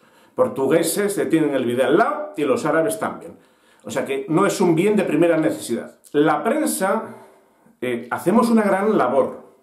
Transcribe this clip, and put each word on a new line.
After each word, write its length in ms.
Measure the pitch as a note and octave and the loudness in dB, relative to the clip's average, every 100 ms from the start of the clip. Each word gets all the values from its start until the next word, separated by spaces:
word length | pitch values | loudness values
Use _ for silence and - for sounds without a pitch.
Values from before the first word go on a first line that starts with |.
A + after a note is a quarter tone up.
| _ _ _ - | _ _ _ -2
portugueses 800 | - - C3+ E3+ E3 G3+ G3+ | -2 0 0 2 0 -2 -2
se 120 | D#3 B2+ | -2 0
tienen 280 | D#3+ D3 | 2 2
el 120 | C3+ A#2+ | 0 -2
bidet 200 | A#2+ B2+ | 0 2
al 120 | E3+ | 2
lado 360 | C4 D4+ - - | 2 -2 -8 -4
y 80 | |
los 220 | C3+ A#2 D3 | -2 0 0
árabes 340 | D#3+ D#3+ - | 0 0 -2
también. 380 | G2+ - - - _ _ _ _ - | -6 -8 -16 -20 _ _ _ _ -8
O 60 | |
sea 140 | C3 B2 | -6 -4
que 200 | C3+ C3+ | -4 0
no 180 | D#3 G3 | 2 2
es 140 | - | 2
un 160 | F3 D#3+ | 2 2
bien 220 | G3+ G#3 | 2 2
de 60 | |
primera 340 | F3 D3+ E3+ D#3+ | 2 2 2 2
necesidad. 600 | D3+ - - A2+ - - - | 0 -2 -6 -6 -8 -18 -4
La 320 | D3 D#3 D3+ | 0 2 2
prensa, 720 | A3+ D4+ C4 - F#3+ G#3+ - - - _ _ _ _ - | 0 0 -2 -2 -2 -2 -4 -16 -20 _ _ _ _ -10
eh, 280 | B2+ A#2+ - | -6 -6 -6
hacemos 380 | A#2 F3 A3 A#3 | -4 2 2 4
una 140 | A3 | 4
gran 340 | G3+ F#3 G#3 F#3 | 2 0 0 0
labor. 460 | B2 C3 A#2+ - - _ | 2 0 0 -4 -18 _